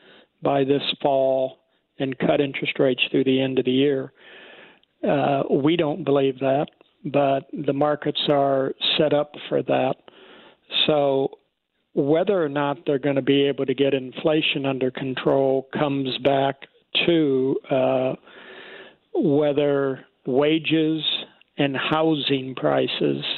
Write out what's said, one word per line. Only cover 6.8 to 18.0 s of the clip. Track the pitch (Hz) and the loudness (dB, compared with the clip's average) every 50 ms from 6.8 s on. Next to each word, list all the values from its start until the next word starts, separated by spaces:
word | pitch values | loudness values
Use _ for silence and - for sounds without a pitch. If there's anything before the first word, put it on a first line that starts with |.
| _ _ _ _ 220 | _ _ _ _ -8
but | 156 135 143 143 135 139 139 - - - 208 147 | -2 0 0 2 2 0 -2 -4 -8 -10 -6 -4
the | 143 | -4
markets | 135 139 147 151 147 143 - 151 143 - - 160 | -2 0 0 0 0 -2 -4 -4 -4 -2 0 0
are | 147 143 139 139 139 135 135 - - - - - - | 2 2 2 2 0 0 -2 -2 -4 -4 -2 -2 0
set | - 156 147 | 0 2 2
up | 151 147 147 - - - - - | 2 0 0 -4 -8 -16 -8 -4
for | 151 135 | -4 -4
that. | 131 - 135 131 131 131 - - _ - - - - - - - - - _ _ _ - - - - | -2 0 0 0 0 -2 -4 -6 _ -20 -20 -20 -20 -20 -20 -20 -20 -20 _ _ _ -6 -2 0 0
So | - 156 147 143 139 135 135 139 - - - _ _ _ _ _ _ _ _ _ _ - | 2 2 2 2 2 2 0 -2 -2 -6 -14 _ _ _ _ _ _ _ _ _ _ -2
whether | - 143 139 160 160 190 202 202 185 | 0 2 2 2 2 2 2 0 0
or | 160 143 | 0 -2
not | 139 147 143 143 139 120 - | -2 -2 -2 -2 -4 -4 -2
they're | - 143 131 131 147 | -2 -2 0 0 0
gonna | 139 139 | 0 0
be | 127 131 139 139 139 | 2 2 2 4 2
able | 139 135 135 139 | 2 0 -2 -2
to | 135 131 | -2 0
get | 131 139 139 139 | 0 2 2 2
inflation | 135 127 127 123 - - 160 156 160 - - - 147 135 | -2 -4 -8 -8 -4 -2 0 0 0 0 -2 -2 -2 -4
under | 139 135 127 131 127 | -4 -2 -2 -4 -4
control | - - 143 131 127 - - 156 143 139 135 135 135 135 - - | -4 -4 -6 -6 -6 -2 -2 0 2 2 2 2 0 0 -2 -4
comes | - - 151 143 139 139 135 131 117 120 | -4 -2 -2 -2 -2 -2 -4 -4 -6 -2
back | 131 143 139 135 135 139 135 - - - _ _ _ _ - - - | 0 0 2 2 0 -2 -4 -6 -14 -20 _ _ _ _ -4 0 0
to, | 170 170 160 156 143 135 131 131 135 147 - - - | 2 2 2 2 2 2 0 0 0 -2 -4 -4 -2
uh, | 139 131 131 131 131 127 | 0 0 2 0 0 0